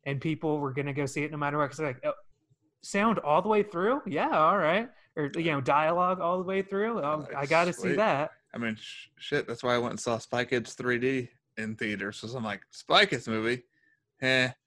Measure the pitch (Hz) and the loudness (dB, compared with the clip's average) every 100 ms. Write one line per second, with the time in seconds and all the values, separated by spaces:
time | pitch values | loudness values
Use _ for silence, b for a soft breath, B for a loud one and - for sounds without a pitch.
0 | 139 139 160 151 160 151 143 131 143 139 | -4 -4 -2 -2 0 0 -2 -2 -4 -2
1 | 139 156 147 151 143 147 143 135 151 127 | -2 -2 -4 -2 -2 0 -2 -2 -4 -2
2 | 151 139 - _ _ _ _ _ - 196 | -6 -6 -12 _ _ _ _ _ -4 0
3 | 220 208 147 156 190 214 208 170 196 277 | 2 2 4 4 4 2 2 0 0 0
4 | 220 151 262 214 156 196 156 185 247 b | -2 -2 2 4 4 6 4 2 0 b
5 | b - 143 170 165 143 131 143 156 175 | b -4 -4 0 0 0 2 4 4 4
6 | 180 185 170 185 180 190 190 196 214 226 | 2 2 0 0 0 -2 -2 -2 -2 0
7 | 147 156 143 139 143 160 180 170 - 143 | -2 -2 -4 -6 2 4 4 0 -2 2
8 | 214 139 151 - _ - 113 110 - - | 2 2 -2 -6 _ -6 -4 -6 -12 -18
9 | - _ - 147 - 117 123 120 120 107 | -20 _ -4 -4 -4 -4 0 0 0 -4
10 | - 113 - 120 123 123 113 - 123 120 | -2 -2 -2 -2 0 0 -2 -6 -2 0
11 | 127 135 123 _ _ - 110 110 113 104 | 0 -2 -6 _ _ -8 -8 -4 -4 -4
12 | 98 - 107 127 110 101 - - - 175 | -6 -8 -10 -8 -6 -8 -12 -20 2 4
13 | 202 131 117 110 113 123 _ _ _ _ | 4 2 -2 -2 0 -2 _ _ _ _
14 | _ _ 131 131 127 - | _ _ 0 2 2 -4